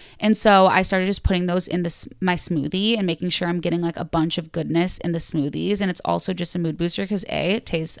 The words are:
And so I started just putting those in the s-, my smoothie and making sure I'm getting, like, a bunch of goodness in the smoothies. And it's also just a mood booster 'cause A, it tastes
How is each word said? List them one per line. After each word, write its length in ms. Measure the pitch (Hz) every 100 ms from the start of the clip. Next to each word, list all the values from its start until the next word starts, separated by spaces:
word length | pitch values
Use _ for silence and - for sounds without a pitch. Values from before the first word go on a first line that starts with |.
| - -
And 160 | 214 214
so 300 | 220 196 190
I 160 | 190
started 240 | 190 190 185
just 160 | 196
putting 240 | - 185 175
those 220 | 180 -
in 160 | 180
the 40 | 170
s-, 200 | - - -
my 160 | 185 175
smoothie 600 | - 160 147 185 214 226
and 80 | 185
making 240 | 165 180
sure 180 | - 175
I'm 120 | 175
getting, 220 | 170 170
like, 160 | 170 -
a 80 | 170
bunch 340 | 165 160 -
of 120 | 160
goodness 460 | 165 151 165 180 -
in 140 | 170
the 80 | 160
smoothies. 640 | - 160 143 156 175 202
And 100 | 196
it's 100 | 180
also 300 | - 175 -
just 220 | 175 170 180
a 40 |
mood 180 | 165 160
booster 280 | 170 - 190
'cause 200 | 202 -
A, 220 | 73 151
it 160 | 214 -
tastes 320 | 165 160 -